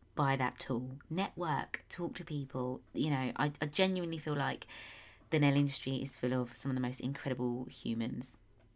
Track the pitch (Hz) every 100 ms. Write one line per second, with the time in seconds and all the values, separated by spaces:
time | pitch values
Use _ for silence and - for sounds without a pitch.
0 | - - 143 135 127 - - 120 127 135
1 | - 160 202 - 170 135 - - - -
2 | 175 - 165 147 135 135 127 127 - -
3 | 156 143 127 - 151 147 156 151 190 185
4 | 170 165 156 143 131 - - - - -
5 | - - - 156 143 139 143 139 - 135
6 | 139 - 127 127 123 - 139 131 127 127
7 | 131 139 143 123 123 120 - - 123 113
8 | 113 - - - - - -